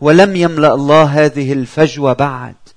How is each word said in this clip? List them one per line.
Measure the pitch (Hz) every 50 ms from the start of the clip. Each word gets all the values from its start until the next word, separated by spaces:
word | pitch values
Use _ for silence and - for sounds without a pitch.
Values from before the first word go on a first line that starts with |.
ولم | 139 147 160 180 196 202 190
يملأ | 175 170 165 160 156 151 147 117
الله | 139 143 143 151 156 156
هذه | 143 143 151 151 147 147 147 139 131 139
الفجوة | 135 123 113 - 151 160 156 - 147 143 135 123
بعد، | - 143 143 131 123 123 - - - - - _